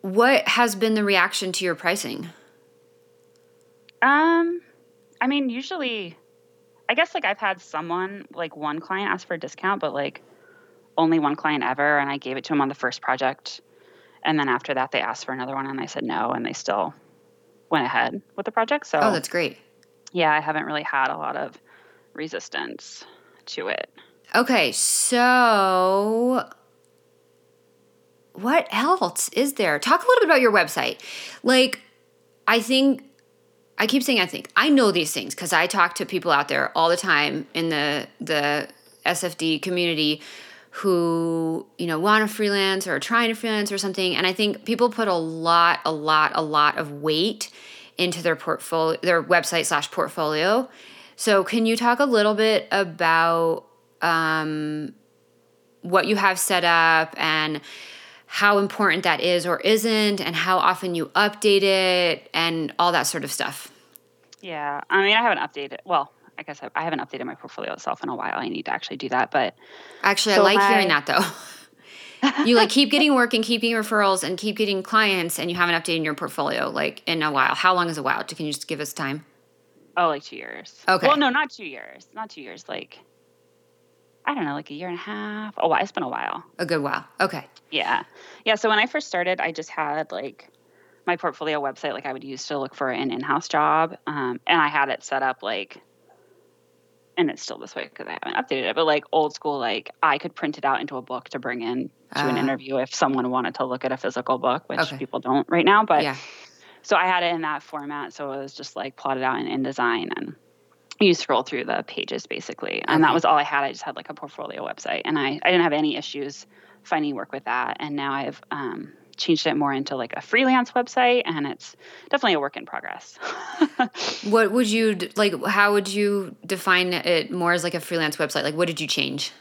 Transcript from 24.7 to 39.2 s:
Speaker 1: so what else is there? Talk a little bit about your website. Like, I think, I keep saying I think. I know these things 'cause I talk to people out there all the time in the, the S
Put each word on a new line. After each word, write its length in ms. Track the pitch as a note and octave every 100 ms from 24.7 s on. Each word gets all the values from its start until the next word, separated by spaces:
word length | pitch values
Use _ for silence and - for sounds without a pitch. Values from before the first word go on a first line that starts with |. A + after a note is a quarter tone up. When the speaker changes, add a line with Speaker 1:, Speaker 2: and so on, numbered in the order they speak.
Speaker 1:
so 1800 | A2 - - - B3 B3 B3+ A#3+ G#3 F#3+ F#3 F#3 F#3+ G#3 A3+ B3 B3+ - - _ _ _ _ _ _ _ _ _ _ _ _ _ _ _ _ _
what 340 | - A3 D#4+ -
else 580 | G#3+ C4 F#4 F3 - -
is 240 | - C#4
there? 240 | C#4 F#3 D3
Talk 240 | A#3 D#4
a 40 | -
little 140 | B4+
bit 40 | F4+
about 140 | D4
your 120 | A#3+
website. 460 | G#3 D#3+ - B2 - - - - -
Like, 380 | A#3+ C4 C4 - _ _ _ _ _ _ -
I 140 | A#3
think, 440 | A3 C4 C4+ C4 - _ _ _ _ _ _ -
I 80 | G#3+
keep 160 | C4+
saying 180 | B3+ A#3+
I 60 | F3+
think. 240 | - - -
I 120 | C#4+
know 220 | C#4 A3
these 200 | F3 D#3
things 220 | - G#2+
'cause 180 | - F3
I 140 | D#3+ F3
talk 280 | G3+ F3 -
to 100 | -
people 240 | F#3 E3+
out 180 | C#3+ C#3+
there 220 | C#3 C#3 -
all 120 | E3
the 80 | F3
time 500 | F#3+ D3+ D3 D#3+ C#3+
in 140 | - E3
the, 360 | D3+ D3 D3 - _
the 480 | D#3 D#3 D3 D3 - - _ _
S 200 | - E3+